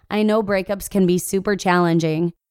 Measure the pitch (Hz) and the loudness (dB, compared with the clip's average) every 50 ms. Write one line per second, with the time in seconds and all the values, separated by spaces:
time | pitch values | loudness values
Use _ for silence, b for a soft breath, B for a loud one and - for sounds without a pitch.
0 | _ - - 208 214 214 208 220 220 190 202 190 185 - 202 196 - - - 202 | _ -6 -2 0 2 2 2 0 0 0 -2 -2 -2 -4 -6 -8 -6 -4 0 2
1 | 185 175 180 180 - - - 196 185 208 202 180 - 196 175 180 175 170 165 170 | 2 4 2 0 -2 -2 -4 -4 -2 -2 -4 -2 0 0 2 2 2 2 2 2
2 | 160 160 156 156 175 170 - _ _ _ | 0 0 0 -2 -2 -4 -4 _ _ _